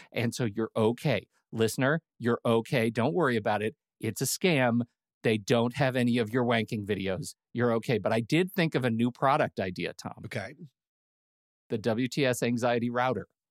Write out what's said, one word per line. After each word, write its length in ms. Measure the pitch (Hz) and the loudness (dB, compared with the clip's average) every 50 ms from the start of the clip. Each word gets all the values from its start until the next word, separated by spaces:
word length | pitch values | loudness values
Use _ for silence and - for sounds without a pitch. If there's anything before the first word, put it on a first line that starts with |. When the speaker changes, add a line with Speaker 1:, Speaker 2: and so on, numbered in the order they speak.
| - - | -20 -8
Speaker 1:
And 240 | - 110 113 117 - | -4 -2 -2 -2 -2
so 100 | - 127 | -2 -4
you're 240 | 110 101 113 110 - - | -2 -2 -4 -4 -2 0
okay. 520 | 117 110 110 120 - - 151 117 92 - _ _ _ _ _ | 2 2 2 2 0 0 0 0 0 -4 _ _ _ _ _
Listener, 480 | - 110 113 107 - - 127 135 156 165 - _ _ _ | -2 0 0 0 2 2 2 2 2 0 -4 _ _ _
you're 220 | 120 120 117 - - | 0 0 0 2 2
okay. 440 | 123 113 117 113 - 139 123 113 117 | 2 2 2 0 0 0 0 0 2
Don't 240 | 110 120 113 143 165 | 0 0 0 0 2
worry 220 | 185 156 131 120 | 2 0 2 0
about 260 | 113 104 113 107 101 | 0 0 0 0 0
it. 120 | 107 113 - _ _ _ _ _ | -2 -4 -6 _ _ _ _ _
It's 200 | - 113 - - | -6 -6 -4 -2
a 20 | 139 | -4
scam. 540 | - - - - 185 160 135 127 120 117 120 120 - _ _ _ _ _ _ | -4 -2 0 2 2 4 4 4 4 2 2 -2 -2 _ _ _ _ _ _
They 140 | - 120 110 | 0 0 0
don't 400 | 110 101 - 123 117 117 123 - | 2 2 2 2 2 2 0 0
have 200 | - 143 131 123 | 0 0 0 2
any 200 | 127 120 123 117 | 2 2 2 2
of 140 | 123 113 107 | 2 0 0
your 120 | 117 131 120 | 0 0 2
wanking 400 | 120 117 113 107 - 120 107 101 | 2 2 0 0 -2 -4 -6 -2
videos. 480 | 95 104 95 95 95 95 - - - - _ _ _ | -4 -4 -2 -2 -2 -4 -4 -6 -10 -14 _ _ _
You're 200 | - 117 123 120 117 | -4 -2 0 0 0
okay. 240 | 113 - - 120 107 | 0 0 0 -2 0
But 120 | 92 110 | 0 0
I 80 | 110 117 | 0 0
did 300 | 117 - 147 165 190 185 | 0 2 2 2 2 0
think 220 | - - 165 - - | 0 -2 -2 0 0
of 100 | - 131 | 0 0
a 40 | 123 | 0
new 200 | 113 113 117 123 | 0 0 0 -2
product 500 | 120 - 143 135 143 156 131 - - - | 0 0 2 2 4 2 2 0 -2 -4
idea, 320 | 95 95 90 - 85 80 | -6 -4 -4 -6 -8 -8
Tom. 300 | - - - - - - - | -8 -10 -12 -12 -12 -12 -14
Speaker 2:
Okay. 300 | 104 - 107 95 - - - 175 135 _ _ _ _ _ _ _ _ _ _ _ _ _ _ _ _ _ _ _ _ | -8 -8 -8 -8 -8 -14 -18 -20 -20 _ _ _ _ _ _ _ _ _ _ _ _ _ _ _ _ _ _ _ _
Speaker 1:
The 80 | 123 110 | -6 -2
W 300 | 95 117 110 117 131 123 | -2 0 0 0 -2 -2
T 160 | - - 139 | 0 0 0
S 180 | 127 123 - | 0 0 0
anxiety 460 | 123 120 123 117 123 120 120 120 120 120 | 0 -2 0 0 2 2 2 2 0 0
router. 360 | 120 123 123 131 120 98 78 - _ _ _ _ | 0 0 0 0 0 -2 -6 -10 _ _ _ _